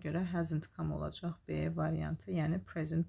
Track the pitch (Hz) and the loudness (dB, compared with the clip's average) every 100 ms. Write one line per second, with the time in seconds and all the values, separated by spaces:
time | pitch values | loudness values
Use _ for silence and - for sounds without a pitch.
0 | 151 160 185 175 160 156 - - 160 147 | 0 0 0 0 2 0 -2 -4 -2 0
1 | 151 - 175 165 - 151 160 165 156 156 | -2 -2 -4 -4 -4 0 0 2 2 2
2 | 156 156 - 180 151 180 185 170 156 165 | 0 -2 0 2 2 2 -2 -4 0 2